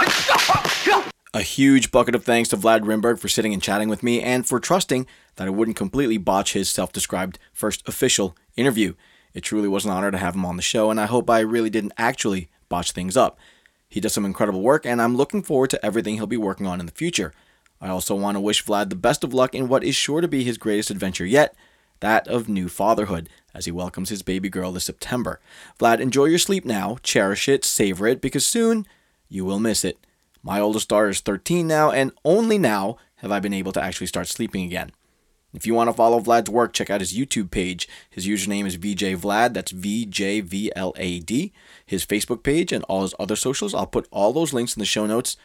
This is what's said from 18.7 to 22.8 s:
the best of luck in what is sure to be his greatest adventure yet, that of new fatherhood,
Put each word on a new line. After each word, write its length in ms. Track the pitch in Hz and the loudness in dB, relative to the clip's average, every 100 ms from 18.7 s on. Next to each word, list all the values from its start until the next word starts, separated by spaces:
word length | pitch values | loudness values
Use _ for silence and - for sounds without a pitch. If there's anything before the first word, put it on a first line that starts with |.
| 101 101 | 0 0
the 60 | 95 | 0
best 260 | 90 147 | 0 0
of 100 | 139 | 0
luck 220 | 127 127 | 2 2
in 140 | 123 127 | 0 0
what 160 | 131 | 0
is 100 | - | 2
sure 260 | 135 - 151 | -2 0 0
to 60 | 170 | 0
be 160 | 143 | 0
his 160 | 123 113 | -2 -2
greatest 320 | 110 104 104 | -2 -2 -2
adventure 360 | 98 92 - 92 | -4 -6 -4 2
yet, 280 | 135 147 - _ _ _ _ | 4 4 0 _ _ _ _
that 260 | 107 110 - | 2 2 2
of 220 | 123 113 | -2 -2
new 200 | 98 87 | -2 -2
fatherhood, 600 | - | 0